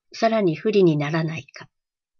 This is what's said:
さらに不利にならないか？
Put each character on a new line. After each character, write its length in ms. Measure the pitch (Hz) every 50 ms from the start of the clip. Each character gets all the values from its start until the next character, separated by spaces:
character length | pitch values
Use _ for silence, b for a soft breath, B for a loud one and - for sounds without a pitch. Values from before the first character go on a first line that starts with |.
| _ _
さ 160 | - - 226 226
ら 140 | 226 220
に 120 | 202 170 156
不 160 | - - 220
利 120 | 214 202 185
に 120 | 165 151
な 140 | 147 143 147
ら 140 | 165 165 160
な 140 | 156 160 143
い 80 | -
か？ 220 | _ - - - - _ _ _ _ _ _ _ _ _